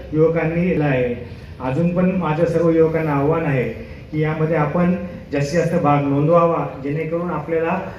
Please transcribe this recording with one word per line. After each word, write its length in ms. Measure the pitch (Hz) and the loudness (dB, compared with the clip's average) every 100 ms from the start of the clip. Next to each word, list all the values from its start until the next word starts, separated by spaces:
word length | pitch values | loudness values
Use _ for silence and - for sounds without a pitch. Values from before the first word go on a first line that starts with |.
| - | -4
युवकांनी 560 | 151 160 160 160 170 180 | 2 4 4 0 0 2
दिला 160 | 151 | 2
आहे. 300 | 147 127 123 120 - - - - | 2 2 0 -4 -10 -16 -16 -8
अजून 340 | 127 135 175 | -4 0 0
पण 160 | 180 185 | 2 0
माझं 340 | 180 156 151 | 0 -2 0
सर्व 260 | 165 165 170 | 2 2 4
युवकांना 420 | 160 160 160 156 | 4 4 2 0
आव्हान 320 | 139 143 165 | 2 2 2
आहे 240 | 156 135 113 - - - - | 0 0 -2 -6 -14 -16 -8
की, 80 | 156 | -2
यामध्ये 360 | 156 156 156 160 | -2 0 0 0
आपण 380 | 147 180 175 185 - - - | 0 2 2 0 -4 -12 -6
जास्तीत 280 | 143 143 170 | -4 0 0
जास्त 140 | 160 | 0
भाग 300 | 170 147 143 | 0 2 2
नोंदवावा, 640 | 139 139 156 170 170 156 139 - | 2 2 4 4 4 0 -4 -8
जेणेकरून 460 | 135 156 156 170 175 | -6 -4 -4 -4 -4
आपल्याला 500 | 151 160 160 165 180 - | -6 -2 -2 0 -2 -6